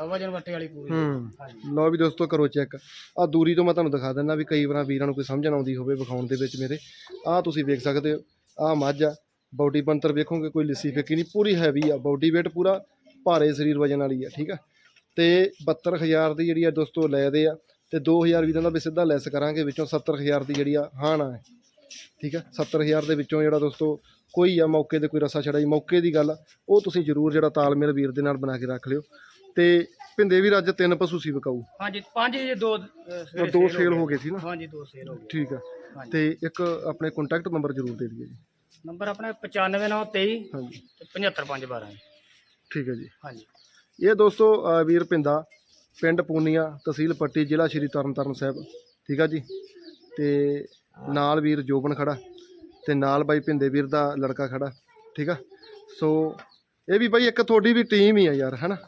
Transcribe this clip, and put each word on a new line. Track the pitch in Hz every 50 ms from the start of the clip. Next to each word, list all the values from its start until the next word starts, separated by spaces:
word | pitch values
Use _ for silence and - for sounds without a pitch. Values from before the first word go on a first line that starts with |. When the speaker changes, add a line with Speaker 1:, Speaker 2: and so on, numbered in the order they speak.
Speaker 1:
ਹਾਂ, | 156
ਵਜਨ | 165 185 190 190 190
ਵੱਟੇ | 185 180 - 180 175
ਵਾਲੀ | 165 165 156
ਪੂਰੀ। | 160 147 143 143 165
Speaker 2:
ਹੂੰ। | 160 156 147 139 131 120 110 - -
Speaker 1:
ਹਾਂਜੀ। | - 131 117 113 - 143 143
Speaker 2:
ਲਓ | 151 156 160
ਵੀ | 165 165
ਦੋਸਤੋ | 165 160 - - 170
ਕਰੋ | 156 165 151 151 139
ਚੈੱਕ। | - 143 139 139 - 139 - - - - - - _ -
ਆਹ | 180
ਦੂਰੀ | 160 147 165 165 165 175
ਤੋਂ | 170 175
ਮੈਂ | 175 170
ਤੁਹਾਨੂੰ | 170 170 151 139
ਦਿਖਾ | 139 123 131 131
ਦਿੰਦਾ | 139 143 151 156
ਵੀ | 151 156
ਕਈ | - 156 151 147
ਵਾਰਾਂ | 143 143 143 143
ਵੀਰਾਂ | 135 139 135 139
ਨੂੰ | 143 135
ਕੋਈ | 139 135
ਸਮਝ | 135 135 143 147
ਨਾ | 156 147
ਆਉਂਦੀ | 143 135 131 131
ਹੋਵੇ | 127 127 131 139
ਵਿਖਾਉਣ | 131 131 120 127 123 127
ਦੇ | 120 131 127
ਵਿੱਚ | 135 131 - 127
ਮੇਰੇ। | 131 127 147 151 - - - - - - - - -
ਆਹ | 156 170 180 170
ਤੁਸੀਂ | 170 151 156 143
ਵੇਖ | 139 143 127
ਸਕਦੇ | 120 143 139 147 143 151 151
ਹੋ, | 151 - _ _ _ _ _ _ -
ਆਹ | 151 156 160
ਮੱਝ | 151 139 139 143 143 156
ਆ, | 151 151 - _ _ _ _ _ _ -
ਬਾਡੀ | 127 147 143 135 147
ਬਣਤਰ | 143 151 151 147 143 160 147
ਵੇਖੋਗੇ | 147 151 - 165 165 156 156
ਕੋਈ | 156 160 151
ਲਿੱਸੀ | 151 139 131 - 147
ਫਿੱਕੀ | 127 147 139 - 156
ਨਹੀਂ, | 160 170 - -
ਪੂਰੀ | 208 208 208 196
ਹੈਵੀ | 170 165 156 139 143 156 151
ਆ, | 147
ਬਾਡੀ | 135 123 143 143 139 147 165
weight | 160 170 170 175
ਪੂਰਾ | 151 170 175 185 196 190 196 - _ _ _ _ _ _ _
ਭਾਰੇ | 180 170 160 151 151 147
ਸਰੀਰ | 143 151 151 151 143
ਵਜਨ | 147 143 143
ਵਾਲੀ | 143 139 135 135 127 131
ਆ, | - -
ਠੀਕ | 147 151 -
ਆ। | 196 165 - _ _ _ _ _ _ _ _ _ _
ਤੇ | - 170 170 175 180 190 202 - - 151
ਬਹੱਤਰ | 147 156 156 - 175 175
ਹਜ਼ਾਰ | 165 165 160 160 156 160 156 151
ਦੀ | 156 165
ਜਿਹੜੀ | 170 165 160 165
ਆ | 165
ਦੋਸਤੋ | 151 156 156 - - 165 160
ਲੈ | 151 139 139 139 139
ਦੇ | 135 151 156
ਆ, | 156 156 156 _ _ _ _ _ _
ਤੇ | - 160
ਦੋ | 139 165 165 170 170
ਹਜ਼ਾਰ | 170 170 170 165
ਵੀਰਾਂ | 156 156 160 165
ਦਾ | 170
ਵੀ | 165 165
ਸਿੱਧਾ | - 165 156 170 175
ਲੈਸ | 160 147 139 127 147
ਕਰਾਂਗੇ, | 139 143 143 151 151 156 156
ਵਿੱਚੋਂ | 143 135 - 156
ਸੱਤਰ | 139 165 147 - - 151
ਹਜ਼ਾਰ | 139 143 143 143 143 135
ਦੀ | 135 143
ਜਿਹੜੀ | 143 143 143 147
ਆ | 147 143 147 - 131 143
ਹਾਂ | 151 160 151
ਨਾ | 147 135 123
ਹੈ, | 110 - _ - _ _ _ _ _ _ - - - - - _ _ -
ਠੀਕ | 147 139
ਆ। | 165 160 - -
ਸੱਤਰ | - 151 - - 156 151
ਹਜ਼ਾਰ | 151 151 156 151
ਦੇ | 151 160
ਵਿੱਚੋਂ | 147 143 - 156 156 156
ਜਿਹੜਾ | 151 151 151
ਦੋਸਤੋ | 147 147 131 - 156 151 151 147 _ _ _ _ _ _ -
ਕੋਈ | 175 180 185 185 170
ਆ | 160
ਮੌਕੇ | 156 160 156 147 - - 156
'ਤੇ | 147 151
ਕੋਈ | 151 151
ਰੱਸਾ | 147 143 - 151
ਛੜਾਈ | 139 147 143 147 147
ਮੌਕੇ | 147 151 151 147 - 180 180
ਦੀ | 170 170 151
ਗੱਲ | 156 147 151
ਆ, | 156 156 - _ _ _ _ -
ਉਹ | 196 208
ਤੁਸੀਂ | 208 190 170 180 165
ਜ਼ਰੂਰ | 147 147 147 151 156 147
ਜਿਹੜਾ | 156 156 151
ਤਾਲਮੇਲ | 147 156 143 143 143 143 147 147 143
ਵੀਰ | 139 139 135 127
ਦੇ | 139 143
ਨਾਲ | 143 143
ਬਣਾ | 135 135 135 131 123
ਕੇ | 123
ਰੱਖ | 123 127 123 - 131
ਲਿਓ। | 135 147 151 _ - - - - - _ - - -
ਤੇ | - 175 175 175 170 170 - _ _ - - -
ਭਿੰਦੇ | - 208 196 180 185
ਵੀਰ | 196 208 202 196
ਅੱਜ | 180 180
ਤਿੰਨ | 185 185 180 175 175
ਪਸ਼ੂ | 165 185 170 170 170
ਸੀ | 139 160
ਵਿਕਾਊ? | 143 139 - 139 127 123
Speaker 1:
ਹਾਂਜੀ, | 120 - - - 190 202 190 202 196 - _
ਪੰਜ | 233 226 247 240
ਹੀ | 269 262 262 254
ਦੋ, | 196 214 220 214
ਅਹ, | 214 190 208 - - - 175 175 175 170
ਸਵੇਰੇ | 156 165 170 175 160
Speaker 2:
ਦੋ | - 180 180 180
Speaker 1:
ਸੇਲ | 170 180
Speaker 2:
ਸੇਲ | 175 175 170
Speaker 1:
ਹੋ | 165
Speaker 2:
ਹੋ | 165
ਗਏ | 151 143
ਸੀ | 135 127 151
ਨਾ? | 185 196
Speaker 1:
ਹਾਂਜੀ, | 160 170 175 165 165
ਦੋ | 156 151 151 147
ਸੇਲ | - - 135 131 131
ਹੋ | 131
ਗਏ। | 117 - -
Speaker 2:
ਠੀਕ | - 160 147 131 135
ਆ। | 123 - - - - - - -
Speaker 1:
ਹਾਂਜੀ। | 139 131 120
Speaker 2:
ਤੇ | - 160 156 151 160 - 165
ਇੱਕ | 165 - - 175 175 170 - - 160
ਆਪਣੇ | 151 - 160 156
ਕੰਟੈਕਟ | 151 156 151 135 160 170 170 185
ਨੰਬਰ | 170 156 143 143 131
ਜ਼ਰੂਰ | 135 127 123 117
ਦੇ | 113 123 113
ਦਈਏ | 113 117 123
ਜੀ। | - 123 113 _ _ _ _ _ _ _ _ -
Speaker 1:
ਨੰਬਰ | 160 170 175 202 208
ਆਪਣਾ | 202 202 220 226 220
ਪਚਾਨਵੇਂ | - - 196 - 202 190 190 190 202 208 214
ਨੌ | 214 214 214
ਤੇਈ | 214 214 196 190 208 226 233 208 - -
Speaker 2:
ਹਾਂਜੀ। | 139 127 120 117 - - _ _ _
Speaker 1:
ਤੇ | 165 - -
ਪਝੱਤਰ | 185 202 196 185 - 143
ਪੰਜ | 139 139 135 131
ਬਾਰਾਂ | 127 127 113 107 104
ਜੀ। | 101 101 _ _ _ _ _ _ _ _ _ _ _ _ _ _ -
Speaker 2:
ਠੀਕ | 156 135 127
ਹੈ | 127
ਜੀ। | 117 - - _ _ -
Speaker 1:
ਹਾਂਜੀ। | 143 127 113 - _ _ _ _ _ _ _ _ _ _ - -
Speaker 2:
ਇਹ | 196 220
ਦੋਸਤੋ, | 202 214 208 202 - 220 214 220 208 -
ਅਹ, | 175 165 165 160
ਵੀਰ | 156 170 175 170
ਭਿੰਦਾ, | - 180 160 147 147 147 156 160 - - _ _ _ _ _ _ _ _ - -
ਪਿੰਡ | 165 170 170
ਪੂਨੀਆ, | 170 156 160 160 156 156 156 160 160 156 151 139 -
ਤਹਿਸੀਲ | - 147 147 156 165 165
ਪੱਟੀ, | - 156 143 - 156 151
ਜ਼ਿਲ੍ਹਾ | 143 151 160 165 156
ਸ਼੍ਰੀ | - 156 147
ਤਰਨਤਾਰਨ | 139 - 147 135 139 135 143 135 139 135
ਸਾਹਿਬ, | 131 139 135 135 151 156 - - - - _ _ _ _ -
ਠੀਕ | 147 135
ਆ | 160
ਜੀ। | 160 156 156 - - 381 381 - - _ - 339 330 349 _ _ _ -
ਤੇ | - 147 143 143 143 143 143 143 143 - - _ _ _ _ _ - 127 139 143
ਨਾਲ | 147 143 143 151 160
ਵੀਰ | 151 151 151 147 139
ਜੋਬਨ | 127 139 135 131 147 147
ਖੜਾ, | 147 143 143 147 123 - - - - - - - - - - - _ -
ਤੇ | 151 147
ਨਾਲ | 139 135 135 139 143 151
ਬਾਈ | 147 151 151
ਭਿੰਦੇ | 135 - 151 143 139 135
ਵੀਰ | 131 143 143
ਦਾ | 135 143 151 147 143 147 139
ਲੜਕਾ | 135 131 131 - 139
ਖੜਾ, | 127 127 131 139 135 127 _ _ _ _ - _ - -
ਠੀਕ | - 147 156
ਆ। | 175 - - - - - - - - - - - - -
ਸੋ | 160 156 156 156 156 156 151 - - - _ _ _ _ _ _ _ - 180
ਇਹ | 214
ਵੀ | 240 226
ਬਾਈ | 202 240 247
ਇੱਕ | 233 226 240 233
ਤੁਹਾਡੀ | - 226 220 196 233 233
ਵੀ | 240 233
ਟੀਮ | 233 214 208 202 208 220
ਹੀ | 208 190
ਆ | 160 143
ਯਾਰ, | 139 135 131 131
ਹਨਾ? | 123 151 180 202 - -